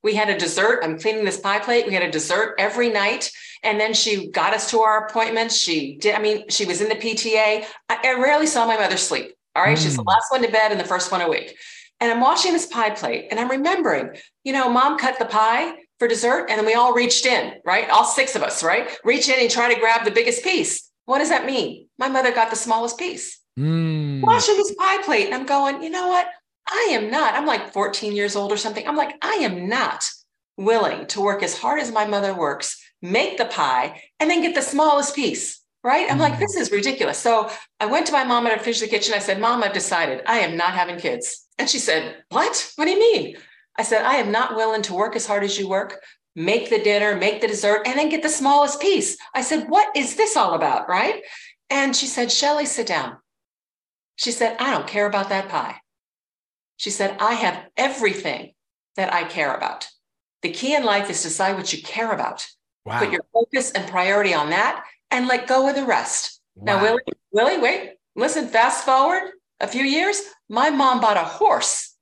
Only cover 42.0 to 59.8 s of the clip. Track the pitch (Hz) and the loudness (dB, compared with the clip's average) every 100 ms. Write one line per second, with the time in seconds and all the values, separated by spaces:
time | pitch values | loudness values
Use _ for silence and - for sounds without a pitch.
42 | 156 - _ 214 392 - - - 311 392 | -2 -12 _ 0 0 -2 -6 -2 0 4
43 | 466 415 - - - _ _ - 214 220 | 4 4 0 -10 -20 _ _ -6 0 2
44 | - 269 208 214 254 220 220 220 208 180 | 2 0 0 0 0 0 0 0 -4 -2
45 | 220 226 214 202 202 202 190 190 202 - | -2 -2 -2 -2 0 -4 -2 -2 -4 -10
46 | - _ _ - 165 226 - 220 208 208 | -20 _ _ -6 0 0 2 0 2 2
47 | 208 190 196 214 220 202 208 208 226 262 | 2 0 0 0 -2 0 2 2 2 0
48 | 311 311 302 - 269 285 285 285 392 349 | 0 0 -2 0 4 4 4 2 2 2
49 | - - - 269 254 311 - 370 415 294 | 0 -6 -8 -6 -2 -2 2 2 2 0
50 | 277 - 427 359 196 165 156 131 - 185 | -4 0 2 2 2 2 0 0 0 0
51 | 269 440 - - - _ _ 277 277 262 | 0 -2 -10 -20 -20 _ _ 0 0 0
52 | 269 - 240 - 285 302 294 - 226 165 | -2 -2 0 2 2 2 0 -4 -2 -2
53 | 127 - _ _ _ _ _ _ _ _ | -4 -10 _ _ _ _ _ _ _ _
54 | _ - 247 233 226 226 254 208 - 208 | _ -8 -6 -2 -2 0 -2 -2 -4 -2
55 | 208 202 196 196 196 165 123 - _ _ | 0 0 -2 -4 -4 -6 -6 -10 _ _
56 | _ _ _ _ _ _ _ _ 208 196 | _ _ _ _ _ _ _ _ -8 -4
57 | 196 196 214 233 190 175 - - 269 269 | -4 0 -2 0 -2 -4 -10 -4 -2 0
58 | 220 - 165 127 - _ _ _ _ - | -2 -2 -6 -8 -10 _ _ _ _ -4
59 | 185 175 160 175 147 - - - | -2 -2 -4 -2 -2 -2 -4 -6